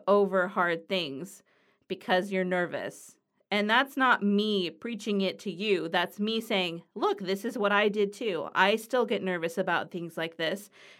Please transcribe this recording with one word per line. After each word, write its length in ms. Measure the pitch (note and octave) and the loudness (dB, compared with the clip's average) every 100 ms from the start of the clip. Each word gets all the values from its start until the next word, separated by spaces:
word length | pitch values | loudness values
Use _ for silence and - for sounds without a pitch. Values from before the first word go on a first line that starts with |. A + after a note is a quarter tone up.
| - | 4
over 420 | G3+ G3 F#3+ F3+ | 4 6 2 2
hard 400 | G3 F3 E3 - | 2 2 0 -2
things 540 | F#3+ D#3 C3+ F#3 - _ _ _ _ - | -2 -2 -6 -10 -16 _ _ _ _ -10
because 440 | F#3+ - F#3 G3 | -8 0 0 2
you're 120 | F#3+ | 0
nervous. 720 | F#3 F3+ E3+ C#3 G2 - - - _ _ - | 0 0 -2 -4 -6 -10 -20 -20 _ _ -4
And 180 | G#3 G#3 | -2 2
that's 260 | A#3 C4+ C4+ | 2 2 2
not 280 | C4 A#3 | 4 4
me 460 | G3+ G3+ G#3+ G3+ E3+ | 4 2 2 0 -2
preaching 520 | - A#3 A3 A3+ G3+ | -6 -10 -8 -2 0
it 180 | F#3+ - | 0 -2
to 120 | G3+ | -6
you. 360 | E3+ G#3+ F#3 D#3+ | -4 0 0 0
That's 320 | F3+ F3+ - | 0 -2 -2
me 220 | G#3 A3+ | -2 -2
saying, 400 | A3 G3+ F3+ E3+ - | -2 -2 -2 -4 -10
"Look, 260 | G#3 G4 G4+ | -2 -2 0
this 260 | F#3 G3 A3+ | -2 -2 -4
is 120 | B3+ | -2
what 140 | G3+ | 2
I 180 | G3+ G#3+ | 4 2
did 220 | G#3 G3+ | 2 -2
too. 380 | - A#3 E3 - | -2 -4 -4 -2
I 220 | - F#3+ A3+ | 2 4 2
still 300 | A3+ B3+ A3 | 0 0 0
get 180 | A3 | 0
nervous 340 | F#3 F3+ E3 F3+ | -2 -2 -2 -2
about 340 | F#3 E3 B2+ | 0 0 -2
things 260 | F3+ E3+ E3 | -8 -8 -6
like 180 | E3 E3 | -6 -4
this." 340 | D#3+ G3 - - - | -4 -4 -10 -20 -20